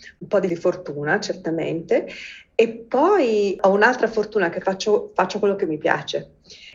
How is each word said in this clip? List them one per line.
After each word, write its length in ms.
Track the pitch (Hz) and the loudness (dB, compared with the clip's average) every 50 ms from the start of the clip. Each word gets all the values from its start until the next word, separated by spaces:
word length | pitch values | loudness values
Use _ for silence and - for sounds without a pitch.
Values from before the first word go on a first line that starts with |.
| - - - - | -20 -20 -20 -18
un 80 | 170 - | -8 0
po' 120 | - 190 | 0 0
di 160 | 185 180 170 | 2 0 -2
fortuna 640 | - - 180 - - - - 143 147 147 151 175 208 | 0 0 -2 -2 -2 -6 -10 -8 -6 -2 0 0 0
certamente, 880 | - - 170 - - 160 160 165 151 147 156 165 165 - 233 311 - - - - - - - - - _ _ | 0 -4 -8 -6 -6 -6 -4 -4 -4 -4 -6 -6 -2 0 0 0 0 -2 -12 -16 -18 -18 -20 -20 -20 _ _
e 140 | - 226 226 226 - - - | 2 2 2 0 -8 -8 -2
poi 720 | - 254 302 381 427 370 277 226 214 208 202 196 185 - | 0 2 4 4 4 4 4 4 2 2 2 0 0 2
ho 100 | - 190 | 2 4
un'altra 360 | 196 202 214 240 254 - 233 | 4 6 4 4 4 2 0
fortuna 420 | 220 - 220 208 - - 208 175 170 | -2 0 0 -2 -2 0 0 0 0
che 120 | - 190 | -2 -2
faccio, 500 | - 190 190 190 - 214 208 - - - - | -4 -4 -4 -2 0 0 0 0 0 -2 -2
faccio 240 | - 185 190 - 202 | -2 -2 -2 -2 -2
quello 180 | 208 202 196 | 0 0 0
che 100 | 196 196 | 0 -2
mi 100 | 160 156 | -4 -4
piace. 600 | 151 - 180 175 151 - - - - - - _ _ _ - - - - - | -2 -2 -2 -2 -2 -4 -6 -8 -8 -8 -10 _ _ _ -20 -20 -20 -20 -20